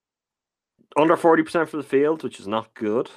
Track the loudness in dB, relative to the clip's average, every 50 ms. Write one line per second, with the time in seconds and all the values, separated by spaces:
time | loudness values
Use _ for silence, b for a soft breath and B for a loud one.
0 | _ _ _ _ _ _ _ _ _ _ _ _ _ _ _ _ _ _ -2 0
1 | 2 2 2 2 4 4 4 4 2 -2 -2 -4 -4 -4 -6 -10 -8 -2 0 0
2 | 2 0 -2 -4 -6 -12 -12 -12 -10 -6 -6 -6 -6 _ _ -8 -6 -4 -2 -2
3 | -4 -6 -12